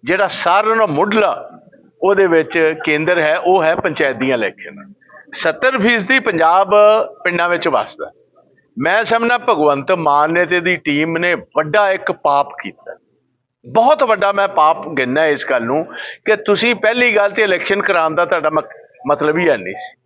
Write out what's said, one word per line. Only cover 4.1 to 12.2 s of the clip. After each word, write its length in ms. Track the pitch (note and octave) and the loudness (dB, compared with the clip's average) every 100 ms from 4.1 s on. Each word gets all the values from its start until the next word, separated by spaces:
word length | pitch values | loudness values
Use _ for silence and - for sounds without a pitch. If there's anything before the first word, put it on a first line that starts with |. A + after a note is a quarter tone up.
| B2 | -2
ਦੀਆਂ 220 | C3 B2+ | -2 -2
ਇਲੈਕਸ਼ਨ। 560 | G2+ - - G2+ G2+ G2+ _ - - | -2 -6 -18 -20 -20 -20 _ -20 -16
ਸੱਤਰ 460 | - - G#3+ B3+ C4 | -4 -4 0 -2 0
ਫੀਸਦੀ 420 | G#3 A#3 F#3+ C4 | 0 0 0 -2
ਪੰਜਾਬ 500 | A#3 E3+ D#3+ F3+ G3 G#3 G#3 A3 - - | 0 0 2 4 4 6 6 4 0 -4
ਪਿੰਡਾਂ 260 | F3+ F3 F3 | -6 -2 -2
ਵਿੱਚ 180 | F3 E3+ | 0 0
ਵੱਸਦਾ। 440 | C3 G#2 - - _ _ _ _ _ _ - | -2 -4 -8 -14 _ _ _ _ _ _ -6
ਮੈਂ 240 | D3 G3 | 0 0
ਸਮਝਦਾ 340 | A3+ A3+ A#3 A#3+ | 0 0 0 -2
ਭਗਵੰਤ 540 | A#3+ G3 D3+ C#3 C#3 | 0 0 2 0 0
ਮਾਨ 420 | F#3 D#3 C#3+ D3+ | 0 2 2 2
ਨੇ 120 | E3+ F3 | 0 0
ਤੇ 120 | F3+ | 0
ਇਹਦੀ 180 | E3+ F3 | -2 -4
ਟੀਮ 420 | - D3 D#3+ E3 | -2 -2 -2 -2
ਨੇ 160 | F3 F3 | -2 -4
ਵੱਡਾ 560 | - - D3+ G#3 G3+ | -4 -4 -2 0 0
ਇੱਕ 200 | F#3+ F#3+ | -2 -4
ਪਾਪ 380 | - | -4